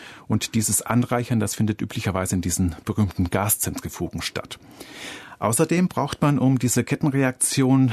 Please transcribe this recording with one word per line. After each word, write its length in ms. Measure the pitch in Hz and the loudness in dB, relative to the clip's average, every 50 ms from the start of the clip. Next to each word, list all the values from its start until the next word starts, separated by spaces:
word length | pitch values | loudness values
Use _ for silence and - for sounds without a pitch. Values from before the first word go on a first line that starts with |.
| - - - - - | -20 -20 -20 -16 -4
Und 300 | - 110 107 - - - | -2 -2 -2 -2 -2 -2
dieses 260 | 113 107 - 104 - | 0 0 0 0 -2
Anreichern, 560 | - - 113 120 123 - 123 120 120 - 120 110 | 0 0 2 2 2 2 0 -2 0 0 0 0
das 160 | 104 101 - | 0 0 -2
findet 260 | - 110 104 104 - | 0 0 0 0 -2
üblicherweise 540 | - 104 - 110 - 104 95 95 95 - - | -6 -6 -6 -4 -4 -2 -2 0 -2 -2 -2
in 60 | 92 | -2
diesen 340 | 85 92 85 - 92 90 80 - - | -2 -2 0 0 0 0 -2 -4 -6
berühmten 460 | - 104 - 107 92 - - 92 - | -4 -2 0 0 0 0 -2 -2 0
Gaszentrifugen 920 | - 98 - - - - - - - - - 113 - - 117 110 - 85 | 0 0 0 0 0 -2 -2 -4 -6 -6 -8 -10 -8 -8 -8 -6 -6 -6
statt. 380 | - - - - - - - - - - - - - - - - - - - - - - - - | -6 -6 -6 -8 -10 -10 -14 -18 -18 -20 -20 -20 -20 -18 -16 -14 -14 -14 -14 -14 -16 -18 -8 -4
Außerdem 480 | - 104 110 - 165 - 170 175 185 | -2 0 2 2 2 2 4 2 2
braucht 340 | 175 - 120 135 143 - - | 2 2 -2 -2 -2 -2 0
man, 200 | 156 143 143 131 | 2 2 4 4
um 180 | 123 131 135 123 | 4 4 4 4
diese 240 | 127 120 - 123 | 2 2 2 0
Kettenreaktion 1120 | 113 - 143 - - 151 131 139 135 127 123 - - - - 139 131 127 131 131 131 123 | 0 0 -2 0 0 0 2 2 0 0 0 -2 -2 0 2 2 4 6 6 6 6 4